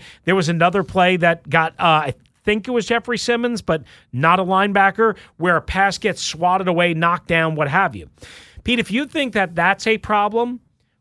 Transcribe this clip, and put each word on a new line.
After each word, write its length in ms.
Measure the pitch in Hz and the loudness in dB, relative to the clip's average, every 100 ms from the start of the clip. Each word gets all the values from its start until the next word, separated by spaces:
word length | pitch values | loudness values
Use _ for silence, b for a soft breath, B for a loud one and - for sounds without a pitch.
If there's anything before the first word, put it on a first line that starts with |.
| B B - | B B -2
There 100 | 190 | 0
was 140 | 160 | 0
another 340 | 170 175 196 | 2 2 2
play 340 | 170 190 180 185 | 0 2 4 4
that 320 | 170 165 - | 2 0 0
got, 220 | 165 160 - | 0 0 0
uh, 40 | 175 156 143 | 2 2 0
I 80 | - _ _ | -8 _ _
think 240 | - 214 220 | -2 -2 -2
it 40 | |
was 140 | 240 185 | -4 0
Jeffrey 320 | 233 240 233 | -2 -2 -6
Simmons, 460 | - 233 240 226 | -2 -2 -2 -4
but 180 | - 160 123 b b | -2 -4 -4 b b
not 280 | 123 160 185 | 0 2 2
a 40 | |
linebacker, 760 | 185 190 202 196 196 185 226 202 B - | 2 0 2 2 2 2 0 -2 B -4
where 200 | 175 165 | 0 0
a 40 | |
pass 340 | - 185 196 185 | 0 0 0 0
gets 240 | 208 - | -4 -4
swatted 460 | - 156 180 190 185 | -8 -2 0 0 0
away, 260 | 170 175 | 0 0
knocked 340 | 160 170 175 - | 0 0 -2 -2
down, 280 | 165 160 156 | 0 0 -2
what 120 | 143 | 0
have 280 | 175 185 104 | 0 -2 -4
you. 120 | 76 - B B B B | -16 -20 B B B B
Pete, 140 | - 240 | 0 0
if 140 | - | 2
you 160 | 220 294 | -2 -4
think 260 | 320 262 | -4 -2
that 220 | 208 180 170 | -2 -2 0
that's 320 | 175 196 226 | 0 0 0
a 100 | 220 | -2
problem, 640 | - 208 208 226 240 247 _ _ _ _ | 0 0 0 0 -2 -6 _ _ _ _